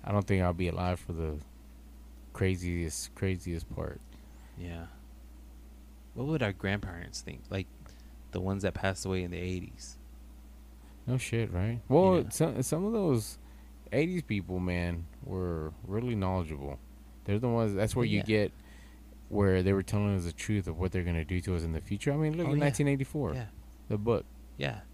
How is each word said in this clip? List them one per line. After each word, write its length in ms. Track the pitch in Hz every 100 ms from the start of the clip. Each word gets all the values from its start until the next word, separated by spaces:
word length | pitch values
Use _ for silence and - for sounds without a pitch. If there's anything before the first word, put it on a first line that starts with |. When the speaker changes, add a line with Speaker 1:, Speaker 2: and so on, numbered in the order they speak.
Speaker 1:
I 80 | -
don't 140 | 101 92
think 160 | 98
I'll 100 | 90
be 140 | 87 90
alive 300 | 85 90 87
for 140 | -
the 240 | 82 80 76 - - - - - - - - -
craziest, 800 | - 95 92 90 87 82 - - -
craziest 580 | 95 92 87 85 - -
part. 240 | 80 - - - - - - -
Speaker 2:
Yeah. 280 | 87 85 82 - - - - - - - - - - - -
What 140 | - 139
would 160 | 160
our 100 | 110
grandparents 680 | 95 98 101 98 85 90 -
think? 200 | - - -
Like, 180 | 98 92 - - - - - -
the 80 | 95
ones 220 | 92 98
that 100 | 95
passed 320 | - 98 95 95
away 180 | 95
in 80 | 90
the 60 | 87
eighties. 600 | 90 92 90 - - - - - - - - - - - - - -
Speaker 1:
No 120 | 127
shit, 340 | - 113 113
right? 260 | 87 104 117 -
Well, 340 | 139 190 180
Speaker 2:
Yeah. 60 | 110
Speaker 1:
some, 340 | - 160 117
some 220 | 131 156 202
of 80 |
those 440 | 226 185 123 107 - - - - - -
eighties 320 | 123 160 180
people, 360 | - 104 90 92
man, 460 | 90 87 87 85 82 -
were 480 | - 92 90 82 78 76 92
really 300 | 101 123 110
knowledgeable. 640 | 95 92 82 76 69 69 - - - - -
They're 140 | 101
the 100 | 123
ones, 260 | 117 110 98
that's 200 | 107 120
where 100 | 117
you 120 | 104
Speaker 2:
Yeah. 40 |
Speaker 1:
get 280 | 98 107 104 - - - - - - - -
where 340 | 104 101 92
they 100 | 92
were 100 | 98
telling 320 | 92 104 104 98
us 100 | 85
the 60 |
truth 360 | - - 104 90
of 100 | 80
what 120 | 92
they're 120 | 92
gonna 220 | 87 82 78
do 160 | 90
to 140 | 85 87
us 80 |
in 100 | 80
the 80 | 80
future. 300 | - 104 -
I 60 | 143
mean, 200 | 156 160
look 100 | 160
Speaker 2:
Oh, 40 |
Speaker 1:
at 60 | 143
Speaker 2:
yeah. 60 |
Speaker 1:
nineteen 240 | 143 123 143
eighty-four, 460 | 139 131 151 117 127
Speaker 2:
Yeah. 100 | 110 - - - -
Speaker 1:
the 100 | 107
book. 280 | 107 113 - - - -
Speaker 2:
Yeah. 240 | 69 101 -